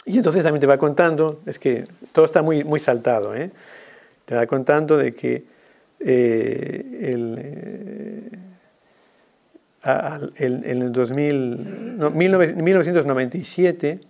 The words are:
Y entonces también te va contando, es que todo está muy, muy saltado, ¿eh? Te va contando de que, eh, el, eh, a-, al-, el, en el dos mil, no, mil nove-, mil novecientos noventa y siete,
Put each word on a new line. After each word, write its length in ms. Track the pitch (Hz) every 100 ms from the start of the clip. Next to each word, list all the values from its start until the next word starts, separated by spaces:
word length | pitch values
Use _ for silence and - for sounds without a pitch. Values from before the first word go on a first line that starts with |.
| -
Y 120 | 214
entonces 240 | 208 175
también 200 | 160 151
te 40 | 135
va 120 | 135
contando, 640 | 151 143 170 151 156 151 -
es 140 | 139
que 260 | 143 120 131 - -
todo 100 | -
está 180 | 156 165
muy, 220 | 156 156
muy 160 | 151 151
saltado, 560 | 143 120 120 117 101 110
¿eh? 160 | 175 - - - - - _ _
Te 120 | - 120
va 120 | 117
contando 480 | 135 131 147 151 151
de 160 | 131
que, 300 | 117 123 123 - _ _ _ _ _
eh, 1120 | 208 123 120 113 113 131 135 - 269 247 160
el, 260 | 120 117 117
eh, 880 | 139 147 - - - - - - - - 185 180 _ _ _ _ _ _ _ _ _ _ _ _
a-, 340 | - 139 147 151
al-, 180 | 131 -
el, 260 | 131 127 -
en 160 | 127
el 100 | 123
dos 180 | 123 120
mil, 840 | 135 147 139 127 120 - - 226 240
no, 120 | 151
mil 220 | 156 180
nove-, 220 | 190 165 175
mil 180 | 165
novecientos 320 | 190 160 175 143
noventa 320 | 131 127 185
y 60 |
siete, 560 | - - 180 175 147 180 -